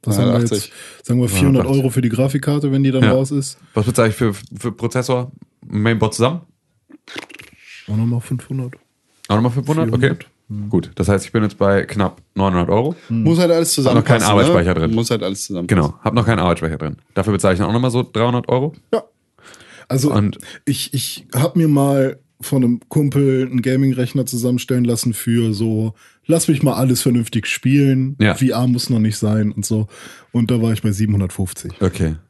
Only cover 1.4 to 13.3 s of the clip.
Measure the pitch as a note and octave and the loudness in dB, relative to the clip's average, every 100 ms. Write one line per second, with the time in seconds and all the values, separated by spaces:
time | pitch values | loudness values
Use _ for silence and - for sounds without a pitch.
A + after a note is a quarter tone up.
1.4 | C#3 C3+ B2+ C#3 C3 C3 A#2+ A#2 C3+ C#3 | 4 4 4 2 2 0 0 0 0 0
2.4 | C#3 D3 C#3+ C3+ C3+ C3 B2 B2+ C3+ C#3+ | 0 0 0 2 2 4 4 4 0 -4
3.4 | C3+ - - - G#2+ A#2+ A2+ G#2+ A#2 G2 | -6 -12 -8 -2 0 2 2 2 -2 -2
4.4 | - G2 A#2+ G2+ A#2 B2+ B2 B2+ B2 - | -12 -10 -10 -6 -4 -4 -2 -4 -4 -14
5.4 | - _ - G#2 G#2+ A2+ A2 - A#2+ E3+ | -20 _ -8 -2 0 0 0 2 0 0
6.4 | - _ _ _ _ - - - - - | -12 _ _ _ _ -20 -18 -18 -18 -20
7.4 | - _ - - - G#2+ A#2 A#2 - B2 | -20 _ -20 -20 -6 -2 -2 -2 -4 -8
8.4 | - C3+ B2 - _ _ _ _ - G2+ | -6 -8 -8 -12 _ _ _ _ -2 0
9.4 | A#2+ A#2+ C#3 D#3 A#2+ B2 C3 E3+ - _ | 2 -2 -2 0 0 2 0 0 -10 _
10.4 | _ G#2 G#2 F#2+ - - F2+ G2+ - A#2 | _ -10 -2 -2 -2 -4 0 0 0 -2
11.4 | G#2+ - G2 G2 - G#2 F#2+ - _ - | -2 0 2 2 0 -2 -2 -4 _ -2
12.4 | G2 F2+ F2 G2+ C3+ E3 - A#2 A2+ | 0 0 2 0 0 -6 -6 0 2